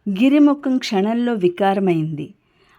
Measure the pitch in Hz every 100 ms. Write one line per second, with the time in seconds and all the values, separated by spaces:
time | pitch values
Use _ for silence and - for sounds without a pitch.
0 | - 190 262 285 294 285 277 254 - 202
1 | 202 233 240 226 180 175 196 196 190 165
2 | 156 151 151 - _ _ _